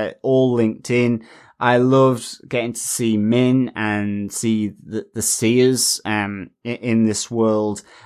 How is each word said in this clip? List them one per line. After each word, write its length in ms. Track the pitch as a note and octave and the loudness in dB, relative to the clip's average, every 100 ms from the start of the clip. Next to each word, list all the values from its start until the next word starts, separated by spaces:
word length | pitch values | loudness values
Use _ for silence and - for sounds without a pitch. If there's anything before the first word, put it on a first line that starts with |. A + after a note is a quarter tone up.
it 160 | G#2+ - | -4 -6
all 320 | C3 C3 C3 | 0 2 2
linked 380 | A#2+ A2 A2 - | 2 0 -2 -2
in. 340 | B2 A#2+ A2+ - - - - | 0 2 -2 -6 -20 -20 -4
I 180 | B2 B2 | 2 2
loved 720 | B2+ C3+ C3 A#2+ - - - | 4 6 4 2 -6 -16 -6
getting 260 | B2 A#2 | -6 -4
to 60 | A#2 | -8
see 380 | - - A2+ G#2+ | -8 -4 0 0
Min 540 | G#2 A#2+ B2+ C3 B2 - | 2 2 4 2 0 -4
and 560 | G#2+ G#2 G#2 G2+ G2+ | -4 -2 -4 -6 -8
see 420 | - A#2 A2 G#2 - - | -4 -2 0 -2 -8 -10
the, 220 | G#2+ - A2+ | -10 -8 -6
the 60 | |
Seers, 800 | - - A2 B2 B2+ B2 - - - | -4 0 2 4 4 2 -2 -4 -4
um, 460 | G#2+ G2+ G2+ - _ | -4 -4 -6 -12 _
in, 120 | A#2+ A#2+ | -12 -8
in 280 | A#2+ A2+ A2 | -2 2 2
this 260 | G#2 - | 0 -4
world, 500 | A#2 A2 G#2+ G#2+ G2+ - - | 0 0 2 -2 -4 -12 -20